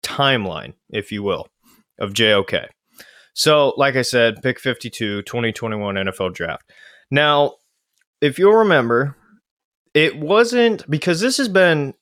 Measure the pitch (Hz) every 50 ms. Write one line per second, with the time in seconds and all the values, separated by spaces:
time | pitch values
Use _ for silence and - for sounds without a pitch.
0 | - - - - 143 139 135 120 101 92 82 78 - 65 - _ _ _ - 107
1 | 101 - 107 104 101 101 90 - - _ _ _ _ _ _ _ _ _ _ _
2 | - 101 98 107 117 110 107 101 95 - - 82 - - _ _ _ _ _ -
3 | - - _ - _ _ _ - - 156 151 151 143 135 - 127 139 139 127 131
4 | 123 - - 123 117 117 107 - - 131 123 - - 135 123 - - 117 - -
5 | 113 104 104 101 98 - - 120 117 113 107 - - 113 110 107 104 101 98 98
6 | 95 98 92 - 98 92 87 - 87 82 73 - _ _ _ _ - - _ _
7 | _ _ 135 143 151 147 147 143 143 131 - _ _ _ _ _ _ _ _ _
8 | _ _ _ _ - 147 131 - 180 202 214 226 220 208 175 147 120 117 117 120
9 | 135 143 139 _ _ _ _ _ _ _ _ _ _ _ _ _ _ _ _ 151
10 | 156 160 - 147 151 151 190 214 233 233 240 247 233 233 220 - - - 147 151
11 | - 180 175 160 208 254 254 - 269 226 185 190 185 175 165 151 143 135 - _